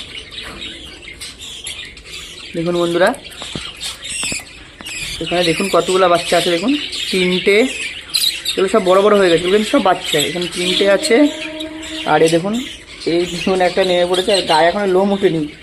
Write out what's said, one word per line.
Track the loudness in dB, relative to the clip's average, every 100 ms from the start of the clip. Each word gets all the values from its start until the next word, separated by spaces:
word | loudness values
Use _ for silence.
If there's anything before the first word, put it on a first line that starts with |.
| -14 -16 -16 -16 -14 -14 -14 -14 -18 -18 -18 -16 -16 -16 -16 -14 -14 -14 -14 -18 -16 -16 -16 -16 -10
দেখুন | -4 -2 0
বন্ধুরা | 0 2 2 2 -8 -16 -12 -12 -12 -10 -12 -12 -12 -8 -6 -8 -12 -18 -20 -18 -14 -12 -10 -8
এখানে | -4 0
দেখুন | 0 0 2
কতগুলো | 0 2 2 4
বাচ্চা | 4 2 0
আছে | 2
দেখুন, | 0 0 -2 -4 -8 -4
তিনটে। | 0 2 2 2 4 2 -2 -8 -10 -6 -2 -2 -2 -6
এগুলো | -2 2
সব | 2
বড় | 4 6
বড় | 6 6
হয়ে | 6
গেছে, | 4
এগুলো | 4 2
কিন্তু | 2
সব | 2
বাচ্চা। | 2 0 0 -2
এখানে | -2 -2 -6
তিনটে | -4 -2 2 4
আছে। | 2 4 4 4 2 -8 -10 -10 -10 -12 -8 0
আর | 4
এই | 4
দেখুন, | 4 0 -4 -6 -12 -18 -10 -2
এই | -2 -2
দেখুন | -2 -2 2
একটা | 2 2
নেমে | 2 2 2
পড়েছে, | 2 2
আর | 0
গায়ে | 2 4 4
এখনো | 2 2
লোম | 2 2
ওঠেনি। | 2 2 0 -4 -8